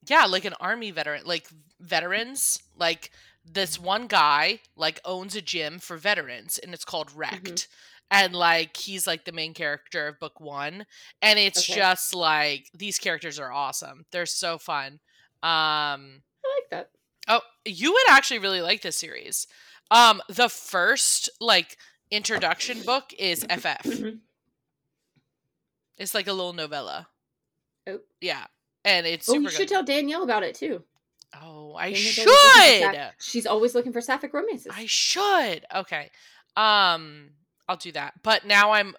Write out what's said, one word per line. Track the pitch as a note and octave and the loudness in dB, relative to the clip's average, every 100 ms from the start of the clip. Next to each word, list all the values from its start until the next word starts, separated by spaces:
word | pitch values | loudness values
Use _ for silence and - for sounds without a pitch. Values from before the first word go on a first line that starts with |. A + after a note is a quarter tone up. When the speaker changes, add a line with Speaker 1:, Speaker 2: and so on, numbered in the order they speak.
| - | -2
Speaker 1:
Yeah, | D4+ A3 | 2 2
like | F#3 | 0
an | F#3+ E3+ | -6 -8
army | F3+ A#3 G#3+ | -8 -8 -8
veteran, | D#3+ D3+ D3 | -8 -6 -8
like, | D#3+ E3 - E3 _ _ | -6 -8 -8 -20 _ _
veterans, | F3 E3 F3 G3+ A#3 C4+ - - _ - | -4 -4 -2 -6 -6 -4 -4 -4 _ -4
like, | E3+ E3 - _ _ _ | -2 -4 -10 _ _ _
this | E3 F3+ F3+ D#3 | _ -6 -4 -6
one | F3+ G3+ A#3+ | -4 -4 0
guy, | G3+ D3 C#3+ D#3+ A#2 _ - | 2 4 4 2 -2 _ -6
like, | D#3 D#3+ | -6 -4
owns | - F#3 G3 | -8 -8 -8
a | G#3 | -12
gym | E3+ E3+ D3+ E3+ | -8 -6 -6 -10
for | - E3 | -16 -6
veterans, | F#3+ G3+ C#3 A#2+ G#2 - | -2 -2 -4 -12 -10 -10
and | F3+ | -10
it's | F3 | -16
called | - E3+ D3+ | -10 -10 -10
Wrecked. | D3 D3+ F#3+ | -10 -10 -10
Speaker 2:
Mm-hmm. | F#3 F3 - _ - - - | -10 -10 -10 _ -20 -20 0
Speaker 1:
And, | G3 F#3+ F3 | 2 2 2
like, | E3+ E3 D#3+ - | 2 2 -2 -8
he's, | - F#3+ | -10 -6
like, | F3+ E3 | -4 -6
the | - | -8
main | E3 D#3+ | -10 -12
character | D#3+ D#3 D3 - E3+ D3+ | -8 -8 -8 -10 -8 -8
of | D3+ | -10
book | D#3 - | -16 -16
one, | D3+ C#3+ C#3+ F#3 G#3 - - - | -16 -10 -10 -12 -20 -20 -20 0
and | G#3+ G#3 | 2 4
it's | G3 F3+ F3 | 2 0 -2
Speaker 2:
Okay. | F#3 | 2
Speaker 1:
just, | F#3+ F#3 - | 2 2 -2
like, | F3+ D#3+ D3+ D3+ C#3+ - | -2 0 2 0 -4 -12
these | E3 G3+ - | -14 -8 -6
characters | G3 D#3+ E3 C#3+ | -6 -6 -8 -12
are | C3 | -10
awesome. | C3+ C3+ - C3+ C#3 - | -8 -6 -8 -12 -18 -12
They're | F3+ E3+ | -8 -6
so | - F3 E3 | -6 -6 -8
fun. | - D3 C3+ D3 _ _ _ - | -6 -8 -8 -14 _ _ _ -8
Um, | D#3+ D#3+ D#3 D3+ D3 C#3 C#3 C3+ _ _ | -2 0 0 0 -4 -6 -12 -20 _ _
Speaker 2:
I | C5 C#5 | -6 -6
like | - | -6
that. | - - _ _ _ - | -12 -14 _ _ _ 0
Speaker 1:
oh, | A3+ - _ | 0 -2 _
you | A3 F3 C#4 | -14 -4 0
would | A4+ B4+ | 4 6
actually | C4+ C4+ A#3+ | 6 4 -4
really | F#3+ F#3 | -4 -4
like | E3+ G#3+ | -2 -2
this | F#3 - | -4 -8
series. | D#3+ D3 - - - - - - - | -10 -14 -10 -10 -10 -16 -20 -14 4
Um, | A3+ A#3 G3+ - | 8 8 6 -2
the | F#3+ A#3+ | 0 0
first, | - - F#3 F#3 - - - - - | -2 -6 -2 0 2 0 0 -4 -6
like, | A3+ F#3 D#3+ - - _ - | 2 2 0 -12 -20 _ -8
introduction | G#3 G#3 G#3 E3+ F3 - A#3 | -6 -4 -2 -2 -2 -6 -8
book | G3 B3 - - | -4 -4 -4 -8
is | F#3 E3 - | -4 -4 -6
F | F3 E3 | -6 -4
F. | C#3 | -6
Speaker 2:
<clears throat> | - A#3 G#3+ A3 _ _ _ _ _ _ _ _ _ _ _ _ _ _ _ _ _ - | -6 -8 -10 -14 _ _ _ _ _ _ _ _ _ _ _ _ _ _ _ _ _ -14
Speaker 1:
It's | F#3+ | -6
like | G#3+ G3 | -6 -4
a | |
little | F#3+ F3+ | -4 -6
novella. | E3+ D#3 D3 G#2 D2 - _ _ _ _ _ _ _ - | -8 -10 -8 -10 -12 -14 _ _ _ _ _ _ _ -16
Speaker 2:
Oh. | G3 _ - | -16 _ -12
Speaker 1:
Yeah, | F3+ C#3+ - _ _ _ | -8 -8 -10 _ _ _
and | G3+ F3+ E3 | 0 0 0
it's | E3 - | -4 0
Speaker 2:
Oh, | |
you | C#4+ | 0
Speaker 1:
super | C#4+ | 0
Speaker 2:
should | - G4 | -2 -2
Speaker 1:
good. | |
Speaker 2:
tell | G4 | -2
Danielle | C#4 C#4 C#4+ D#4+ | 0 -2 -2 -4
about | E4+ G#3+ | -2 -4
it, | F#3 | -4
too. | - D4+ F#3 _ _ _ _ _ C#3+ | -8 -8 -8 _ _ _ _ _ -20
Speaker 1:
Oh, | D#3+ D3+ D3+ | -20 -20 -18
I | D#3 F3 | -8 -6
Speaker 2:
Danielle's | G#3 A3 A#3 | -2 -2 2
always | |
looking | G4 C#5 C#5 | 8 10 12
for | B4 | 12
Speaker 1:
should. | E4 A3 E3+ | 12 8 4
Speaker 2:
sa-, | D3 B2+ - | 0 -10 -14
she's | - A#3 - | -8 -6 -2
always | G#3+ A#3+ | 2 2
looking | A#3+ B3 | 0 -4
for | A#3 | -6
sapphic | A#3+ C4+ C#4 | -4 -4 -4
romances. | D4 G#4+ E4+ - | -6 -6 -8 -12
Speaker 1:
I | G3 A3 | -14 -4
should! | - - F#4 G4+ F#4 A#3+ D#3+ - | -2 0 0 2 2 0 -6 -8
Okay. | F#3+ F#3 D#3 C#3+ _ - _ _ - | -8 -6 -8 -10 _ -20 _ _ 0
Um, | A3 G#3 F#3 E3 D#3 D3 D3 D3 _ _ - | 2 4 4 2 -4 -20 -20 _ _ _ -8
I'll | F3+ | -8
do | F3+ | -6
that. | D3+ C#3+ - | -10 -10 -6
But | A3 A3 G3+ | 0 0 4
now | G3+ G#3 | 4 6
I'm, | G#3+ G3 | 4 0